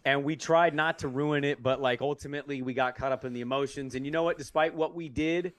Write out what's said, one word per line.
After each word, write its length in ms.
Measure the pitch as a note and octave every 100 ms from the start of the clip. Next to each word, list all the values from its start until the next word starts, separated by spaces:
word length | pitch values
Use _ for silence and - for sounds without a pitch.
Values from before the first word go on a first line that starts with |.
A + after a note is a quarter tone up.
And 200 | - C#3
we 120 | C#3+ D#3+
tried 380 | - E3 E3+
not 240 | D3 D#3 D#3+
to 80 | D3
ruin 360 | B2+ D3+ D3
it, 180 | C#3+ C3+
but, 180 | B2+ C3
like, 220 | C3 B2
ultimately 600 | C#3 C#3+ C#3+ C#3+ C#3+ C3+
we 100 | B2+
got 220 | B2+ B2+ B2+
caught 160 | C3+
up 120 | B2+
in 100 | C3
the 80 | B2
emotions. 520 | A#2+ C3+ C#3 C#3+ C3+
And 100 | B2+
you 80 | C#3
know 120 | D#3+
what? 160 | E3 E3
Despite 340 | B2+ D#3 D#3+
what 220 | D#3+ D#3 E3+
we 140 | D#3+
did 440 | B2 D#3 E3+ F3+